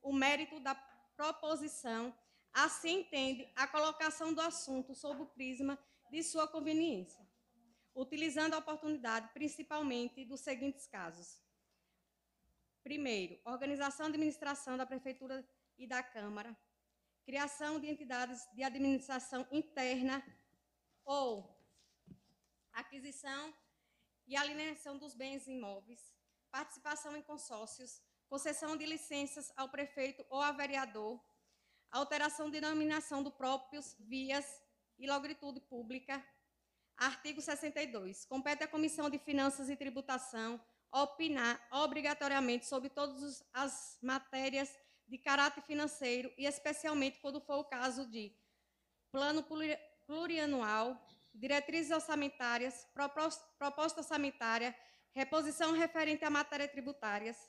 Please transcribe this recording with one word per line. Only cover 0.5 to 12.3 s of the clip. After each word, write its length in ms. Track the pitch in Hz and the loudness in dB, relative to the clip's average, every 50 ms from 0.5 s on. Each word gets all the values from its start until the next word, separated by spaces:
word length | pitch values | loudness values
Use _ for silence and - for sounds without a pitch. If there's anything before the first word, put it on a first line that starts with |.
| 311 311 | -8 -4
da 160 | 254 269 262 | -2 -2 -2
proposição, 1400 | - - - - - _ _ _ - 294 311 320 - 320 302 320 269 302 294 - - - 240 226 226 240 247 240 - _ _ _ _ _ _ | -2 -6 -14 -20 -20 _ _ _ 0 0 2 2 0 0 0 0 0 0 -4 -6 -4 -2 -2 0 0 -2 -4 -6 -10 _ _ _ _ _ _
assim 500 | - 247 294 320 - - - 330 359 392 | 4 6 6 6 4 0 0 2 2 2
entende 460 | 339 - 302 269 269 262 262 240 - - - | 0 0 0 2 2 2 0 -2 -6 -4 0
a 140 | 254 269 285 | 0 0 2
colocação 680 | - 302 302 311 302 311 320 311 311 - 320 320 311 | 4 4 4 4 2 2 0 0 0 0 0 0 2
do 60 | 311 | 2
assunto 560 | 320 - 294 - - 269 262 262 262 269 262 | 2 2 0 -2 -4 -2 -2 -2 -2 -4 -8
sob 260 | - - 285 285 262 | -6 -4 -4 -4 -4
o 40 | 302 | -6
prisma 520 | 285 - 247 262 254 254 240 277 277 277 277 - _ _ _ _ - | -8 -8 -6 -6 -4 -2 0 0 0 0 -2 -8 _ _ _ _ -6
de 140 | 277 320 320 | -4 -2 -2
sua 240 | - - 320 311 311 | 0 2 2 2 2
conveniência, 760 | - 320 285 311 311 320 330 330 240 185 185 - - - - - _ _ _ _ _ _ _ _ _ _ _ _ - | 0 -2 0 2 4 4 4 4 2 0 -2 -6 -12 -18 -20 -20 _ _ _ _ _ _ _ _ _ _ _ _ -6
utilizando 600 | 262 262 262 302 302 320 320 262 311 311 320 311 | -6 -6 -4 -2 0 0 0 2 2 2 2 2
a 40 | 311 | 0
oportunidade 680 | 311 311 311 302 302 302 302 277 240 226 226 226 220 226 | 0 -2 -4 -2 -2 -2 -2 0 0 0 0 0 -2 -6
principalmente 920 | - 240 302 285 - - - - 302 302 302 269 240 240 240 247 - 269 262 | -6 -4 -4 -4 -4 -6 -6 -4 -2 -2 0 0 0 0 -2 -4 -6 -10 -12
dos 160 | 233 277 262 | -10 -10 -8
seguintes 480 | - 294 262 233 277 277 269 - - - | -6 -6 -4 -2 -2 -4 -4 -4 -10 -12
casos. 520 | - 196 175 165 165 175 175 - - - _ _ _ _ _ _ _ _ _ _ _ _ _ _ _ _ _ _ | -10 -10 -8 -10 -10 -12 -16 -18 -18 -20 _ _ _ _ _ _ _ _ _ _ _ _ _ _ _ _ _ _